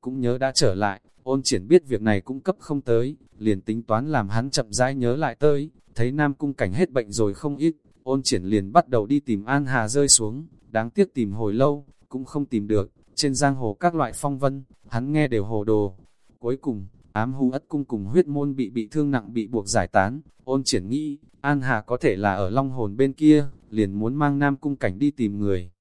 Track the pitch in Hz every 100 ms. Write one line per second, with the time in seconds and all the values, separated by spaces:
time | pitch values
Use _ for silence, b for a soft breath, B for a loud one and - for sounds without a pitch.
0 | 127 131 120 123 131 131 131 95 104 98
1 | _ _ 127 135 131 107 98 175 143 113
2 | 110 101 - 135 - 190 - 143 127 117
3 | 127 147 _ - 107 98 - 110 117 110
4 | 143 147 98 110 135 139 110 104 127 139
5 | 120 131 151 117 151 143 151 _ _ -
6 | 120 143 147 139 143 135 104 98 180 131
7 | 107 107 107 98 151 139 160 156 _ _
8 | 127 135 131 110 92 107 98 147 165 123
9 | 104 143 135 104 107 139 139 131 107 135
10 | 143 - 107 123 165 - _ 110 113 202
11 | 190 - 107 101 110 107 139 147 139 _
12 | _ 131 131 151 139 110 104 107 101 _
13 | _ - 143 131 143 135 117 101 175 165
14 | 123 - 147 139 139 139 135 _ - 117
15 | 131 151 147 117 101 113 104 107 101 95
16 | _ _ _ _ 117 135 143 110 95 -
17 | _ 107 117 131 127 135 _ 147 135 110
18 | 98 143 165 143 143 135 107 123 107 151
19 | 147 135 101 117 107 120 101 110 87 104
20 | 98 139 - _ - 135 131 113 92 135
21 | 156 143 _ _ 139 143 131 113 110 123
22 | 151 95 101 95 95 117 135 131 107 104
23 | 135 131 151 151 139 - _ 110 101 101
24 | 110 139 147 139 143 139 151 135 113 92
25 | 143 147 110 104 101 92 92 _